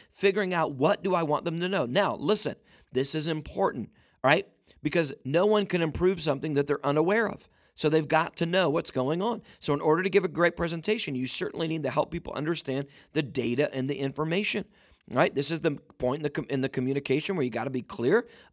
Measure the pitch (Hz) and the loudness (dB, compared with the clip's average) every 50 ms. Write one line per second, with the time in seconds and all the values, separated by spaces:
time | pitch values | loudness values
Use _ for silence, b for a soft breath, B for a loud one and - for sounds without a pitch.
0 | B B B - - 202 190 202 202 185 180 170 160 - 143 127 135 175 202 - | B B B 0 0 2 2 2 0 0 0 0 0 -2 0 0 2 2 2 2
1 | - 196 180 175 165 147 151 139 - 170 160 170 175 185 196 180 143 120 123 180 | 0 0 0 0 0 0 -2 -2 -2 -4 -4 -2 -2 -2 0 0 0 0 2 2
2 | 202 156 113 - - 156 214 208 - 139 - - b b b b b b - 123 | 2 2 0 -2 0 0 0 0 0 -2 -4 -8 b b b b b b -2 -2
3 | 139 135 - 156 147 165 160 156 147 - - 190 196 175 - - - - b b | 0 0 0 0 0 -2 -4 -4 -6 -8 -4 -2 -2 0 0 -4 -8 -10 b b
4 | b b b b b 131 151 180 - - _ _ b b b b b 151 - 175 | b b b b b 4 4 4 2 -4 _ _ b b b b b -2 0 0
5 | 165 135 135 - - 131 143 165 190 214 214 214 202 - - 175 165 156 143 - | 0 0 -2 -6 -6 0 2 4 4 4 4 4 2 0 0 0 0 0 -2 2
6 | 180 185 196 175 156 160 139 139 - 156 147 135 143 143 143 - - 143 143 156 | 2 2 2 2 0 0 0 0 -2 -2 0 0 0 0 0 -2 0 0 2 2
7 | 160 175 208 226 226 202 - - - - b b b b b - - 151 151 160 | 4 4 4 2 2 0 -2 -8 -14 -20 b b b b b -2 0 2 2 2
8 | 156 139 156 156 165 165 - - 170 170 175 190 185 151 143 165 - - - 135 | 2 4 2 2 2 2 0 -2 -2 0 2 2 2 4 2 0 -2 -2 -2 0
9 | 127 131 160 175 190 233 233 - B B B B B - 143 143 - 151 156 170 | 0 0 0 0 0 -2 -4 -4 B B B B B -2 0 2 4 4 4 4
10 | 185 196 175 202 - 180 143 147 175 170 170 - 175 165 165 165 151 - 220 240 | 2 2 2 2 2 2 0 2 2 2 2 0 -4 -2 -4 -4 -2 -2 -2 -2
11 | - 165 139 127 127 127 - - 180 - - - 165 160 160 160 143 127 120 160 | -2 -4 -4 -4 -2 -2 -2 -2 -4 -4 -4 -4 -4 -2 -2 -2 -2 -2 0 0
12 | - - 165 170 - - - - 147 156 175 151 - - 131 135 139 B B B | -2 -2 -2 -10 -8 -8 -8 -6 -2 -2 -2 -4 -4 -4 -4 -4 -4 B B B
13 | B B B 156 151 123 - 139 117 120 120 123 147 - - 131 127 135 143 131 | B B B -4 -2 -2 -2 -2 -2 0 0 0 0 0 0 -2 -4 -4 -4 -2
14 | 139 135 139 - 156 160 165 196 208 - - 220 - _ b b b b b b | -4 -4 -4 -4 -4 -2 -2 -2 -2 -2 -2 -4 -6 _ b b b b b b
15 | b - - 127 160 - - 131 143 - 165 156 143 165 143 135 - _ - - | b -6 0 2 2 2 2 0 0 0 0 0 0 0 -2 -2 -10 _ -10 -4
16 | - 123 131 156 151 147 - - 117 - 135 135 131 135 - 135 127 131 135 139 | -2 -2 -2 -2 -2 -4 -4 -4 -6 -4 -2 -2 -2 -2 -2 -2 -2 -2 -2 -2
17 | 139 - 131 151 151 - 196 180 131 127 113 117 117 135 131 127 113 - - - | -2 0 0 0 0 -2 -2 -2 -2 -2 -2 -4 -6 -4 -4 -6 -6 -8 -6 -2
18 | 113 127 175 233 240 B B B B B | 2 4 4 4 2 B B B B B